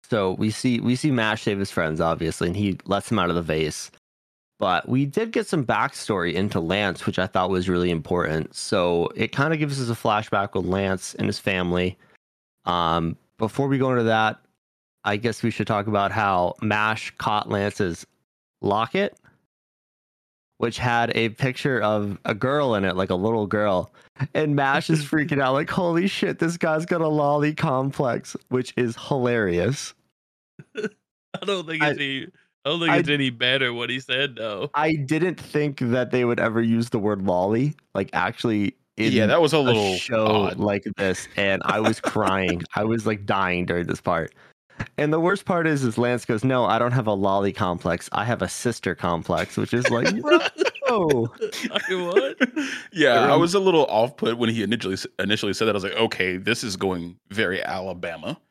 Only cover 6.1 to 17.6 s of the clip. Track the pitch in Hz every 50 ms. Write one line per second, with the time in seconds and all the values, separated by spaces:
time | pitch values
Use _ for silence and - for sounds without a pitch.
6.1 | 110 92 85 87 78 90 98 104 - 98 82 82 92 101 104 98 85 - - -
7.1 | 95 - 92 95 - 95 92 90 95 92 90 92 90 87 90 90 87 82 76 -
8.1 | 92 87 80 - 78 80 76 - - - - - - 98 87 87 87 85 85 -
9.1 | - - 117 110 - - 139 156 165 156 156 147 139 135 127 117 117 - - 117
10.1 | 107 104 107 - - 101 98 101 - 98 90 90 90 98 98 95 95 92 - -
11.1 | - - 107 101 101 - - 104 98 90 90 87 87 90 90 90 92 _ _ _
12.1 | _ _ _ _ _ _ _ _ _ _ _ 90 87 87 85 82 82 85 82 82
13.1 | - - _ _ _ _ 110 107 - - 139 139 135 131 131 131 127 123 113 113
14.1 | 113 110 110 110 110 - _ _ _ _ _ _ _ _ _ _ _ _ _ 107
15.1 | 104 104 110 117 110 - - 117 107 - 107 - 117 104 101 110 104 101 101 98
16.1 | 98 110 107 101 95 90 90 87 - - - 107 104 107 107 110 110 110 - -
17.1 | - _ - - 104 104 - - 110 101